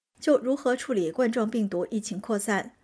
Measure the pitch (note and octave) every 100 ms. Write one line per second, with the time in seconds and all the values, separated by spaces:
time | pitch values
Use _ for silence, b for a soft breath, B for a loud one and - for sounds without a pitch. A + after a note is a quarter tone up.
0 | _ _ - C#4+ A#3+ C#4 B3+ B3+ - A3
1 | E3 E3+ A#3+ A#3 A3 A#3 G3+ F3 F3+ A3
2 | - F#3+ - G#3 G#3+ G3 A3+ -